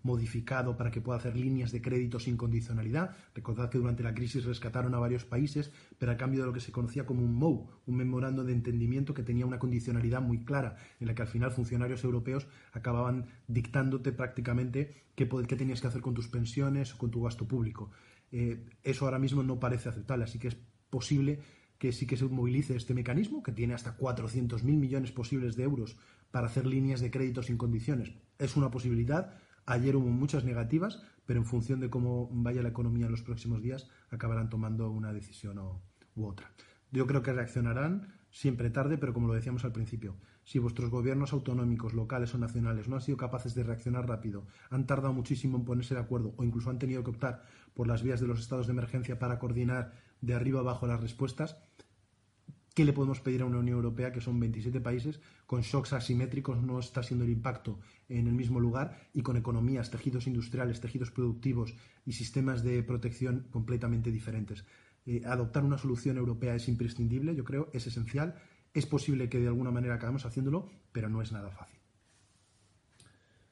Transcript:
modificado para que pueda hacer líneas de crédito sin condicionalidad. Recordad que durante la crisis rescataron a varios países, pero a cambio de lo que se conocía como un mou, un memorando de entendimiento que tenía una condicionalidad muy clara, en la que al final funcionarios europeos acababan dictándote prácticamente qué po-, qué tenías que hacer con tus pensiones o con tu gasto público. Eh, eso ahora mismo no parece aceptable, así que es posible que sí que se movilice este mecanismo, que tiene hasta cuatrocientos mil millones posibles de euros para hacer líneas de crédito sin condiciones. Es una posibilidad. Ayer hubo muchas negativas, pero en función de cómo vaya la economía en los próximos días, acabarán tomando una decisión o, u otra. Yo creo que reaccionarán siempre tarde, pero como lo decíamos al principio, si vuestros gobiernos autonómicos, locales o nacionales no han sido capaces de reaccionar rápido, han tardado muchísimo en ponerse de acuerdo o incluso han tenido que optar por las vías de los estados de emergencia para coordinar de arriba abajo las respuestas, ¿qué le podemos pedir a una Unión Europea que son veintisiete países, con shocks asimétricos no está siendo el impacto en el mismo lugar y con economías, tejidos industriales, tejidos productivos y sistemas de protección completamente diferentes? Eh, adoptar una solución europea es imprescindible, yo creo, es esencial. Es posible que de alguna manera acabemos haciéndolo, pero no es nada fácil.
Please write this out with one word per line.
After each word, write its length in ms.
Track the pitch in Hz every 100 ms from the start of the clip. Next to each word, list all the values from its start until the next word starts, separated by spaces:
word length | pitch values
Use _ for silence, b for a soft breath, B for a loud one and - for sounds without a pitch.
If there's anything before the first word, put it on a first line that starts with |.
modificado 760 | 131 120 113 117 113 135 123 117
para 120 | 117
que 120 | 117
pueda 160 | 117 120
hacer 180 | 123 117
líneas 340 | 131 131 120
de 120 | 117
crédito 360 | 123 123 123 120
sin 200 | 120 120
condicionalidad. 760 | 117 117 117 113 110 143 185 B B
Recordad 340 | - 120 110 120
que 80 | 127
durante 260 | 120 120
la 120 | 117
crisis 320 | 110 120 135 120
rescataron 480 | 117 120 123 123
a 40 | 123
varios 280 | 120 123 -
países, 440 | 120 143 147 147 B B B
pero 140 | 120
a 40 | 120
cambio 240 | 131 135
de 60 | 127
lo 60 |
que 60 | 123
se 120 | -
conocía 320 | - 120 -
como 180 | 117 123
un 120 | 120
mou, 340 | 117 160 131 - B
un 120 | - 127
memorando 460 | 127 127 131 131
de 120 | 127
entendimiento 580 | 120 120 117 117 135 139
que 100 | 139
tenía 220 | 117 120
una 140 | 127 123
condicionalidad 640 | 123 120 120 120 117 127
muy 220 | 123 117
clara, 320 | 123 139 127 - B B
en 100 | 117
la 60 |
que 60 | 117
al 80 | 113
final 220 | 117 127
funcionarios 540 | 127 117 120 123 131
europeos 420 | 127 120 120 135 - B B
acababan 540 | 117 123 120 123 127 123 B -
dictándote 640 | 117 117 143 131 135 131
prácticamente 960 | 120 123 - 120 120 127 135 147 - -
qué 120 | - 123
po-, 160 | 127
qué 140 | 117 123
tenías 260 | 131 120
que 60 | 123
hacer 120 | 123
con 140 | 131
tus 140 | 120 117
pensiones 640 | 120 117 - 139 139 135
o 40 | -
con 120 | 120
tu 120 | 117
gasto 240 | 117 117 117
público. 440 | 131 113 113 104 B B B B
Eh, 320 | 120 120 117 - -
eso 220 | 139 131
ahora 140 | 135 131
mismo 240 | 135 143
no 180 | 131 123
parece 300 | 123 123 127
aceptable, 340 | 117 - 127
así 140 | 113 117
que 100 | 127
es 80 | 117 - _ -
posible 520 | 131 - 143 139 147 B B B -
que 160 | 131
sí 140 | 120 123
que 100 | 123
se 80 | 131
movilice 500 | 127 123 131 143 123
este 180 | -
mecanismo, 480 | 127 123 151 220 294
que 100 | -
tiene 220 | 107 117
hasta 220 | 120 123 -
cuatrocientos 680 | 131 120 113 127 120 117
mil 120 | 127 151
millones 360 | 135 135 127
posibles 420 | 123 113 135 123 110
de 80 |
euros 340 | 131 135 107 - B B B
para 160 | 127 117
hacer 200 | 135 127
líneas 340 | 135 131 123
de 100 | 123
crédito 320 | 131 131 123
sin 140 | 117 120
condiciones. 560 | 120 113 131 135 107 - - -
Es 180 | 139 147
una 140 | 131
posibilidad. 640 | 127 123 117 117 156 - B B B -
Ayer 280 | 123 135
hubo 140 | 135 123
muchas 360 | 120 143 147
negativas, 580 | 127 117 117 160 202 - B B -
pero 140 | 117
en 60 | 110
función 340 | 120 117 131
de 100 | 127
cómo 380 | 123 123 123 120
vaya 300 | 120 120 123
la 80 | 120
economía 360 | 117 117 117 117
en 60 |
los 100 | 113
próximos 400 | - 117 117 113
días, 260 | 120 131 - B B
acabarán 400 | 120 120 113 113
tomando 400 | 113 110 110 110
una 220 | 110 110
decisión 460 | 104 101 - 104 98
o, 240 | 95 92 - b b -
u 100 | 104
otra. 240 | 95 - - B B -
Yo 160 | 131 127
creo 160 | 139
que 100 | 127
reaccionarán 800 | 127 117 123 117 120 151 196 - B B
siempre 400 | - 143 123 120
tarde, 280 | 139 139 147
pero 140 | 139
como 160 | 117 117
lo 60 |
decíamos 300 | 113 120 123
al 80 | 123
principio, 440 | 110 110 113 107 95 B B
si 160 | - 135
vuestros 320 | 120 117 117
gobiernos 420 | 123 123 135 139
autonómicos, 600 | 143 131 123 120 117 110
locales 400 | 113 110 110 120
o 40 | 123
nacionales 500 | 117 120 113 110 117
no 80 | 131
han 60 |
sido 140 | 127 131
capaces 380 | 123 123 123
de 80 | 123
reaccionar 460 | 117 117 123 123 123
rápido, 380 | 110 110 101 - B B
han 160 | 131 131
tardado 260 | 135 135
muchísimo 460 | 131 120 135 135 127
en 60 |
ponerse 300 | 120 123 123
de 60 | 127
acuerdo 340 | 117 120 110 -
o 80 |
incluso 260 | 120 117 123
han 80 | 123
tenido 260 | 127 131
que 60 | 120
optar 320 | 113 131 120 B B B
por 120 | - 117
las 160 | 117
vías 180 | 123 120
de 60 | 120
los 140 | 113
estados 260 | - 131 117
de 60 |
emergencia 460 | 123 113 131 120 117
para 200 | 123 120
coordinar 540 | 123 117 123 127 120 B B B
de 140 | 120
arriba 260 | 120 127 131
abajo 260 | 123 117 123
las 140 | 117
respuestas, 560 | 113 - 135 - 123 - B B B _ _ _ _ _ - - _
¿qué 100 | -
le 80 | 147
podemos 280 | 139 135 135
pedir 220 | 131 127
a 40 | 127
una 120 | 123
Unión 180 | 123 120
Europea 360 | 117 117 123
que 80 | 120
son 200 | 123 120
veintisiete 400 | 117 110 117 123
países, 400 | 120 120 147 151 B B B
con 140 | 123
shocks 320 | 113 139 -
asimétricos 720 | 135 120 123 127 139 135 120
no 160 | 127 123
está 240 | 120 131
siendo 220 | 120 123
el 60 | 120
impacto 480 | 117 123 117 - 98 B B B
en 180 | 120 120
el 80 |
mismo 240 | 123 120 127
lugar 500 | 120 127 156 - -
y 100 | 151
con 140 | 120 120
economías, 540 | 120 117 120 131 117
tejidos 360 | 117 139 123 127
industriales, 540 | 120 117 123 123 113
tejidos 300 | 113 127 117
productivos 640 | - 120 117 135 120 110 - B B
y 80 | -
sistemas 500 | - 117 139 131 127
de 200 | 120 123
protección 640 | 117 123 120 - 127 127 -
completamente 600 | 117 113 123 120 117 117
diferentes? 540 | 113 - 110 101 107 - B B B -
Eh, 160 | 120 117
adoptar 380 | 123 117 147
una 120 | 139 139
solución 400 | 135 120 139 127
europea 380 | 120 117 127
es 140 | 117 123
imprescindible, 640 | 117 117 - 117 127 156
yo 100 | 156
creo, 240 | 120 139 160
es 140 | 123 117
esencial. 500 | 117 113 139 165 - B B B
Es 140 | 156 -
posible 420 | 143 147 135 123
que 100 | 123
de 80 | 120
alguna 240 | 120 127
manera 240 | 123 123
acabemos 300 | 117 117 135
haciéndolo, 440 | 120 131 135 165 - B _
pero 180 | 117 107
no 120 | 110
es 100 | 107
nada 200 | 110 101
fácil. 280 | 95 - - _ _ _ _ _ _ _ _ _ _ _ - b b b b b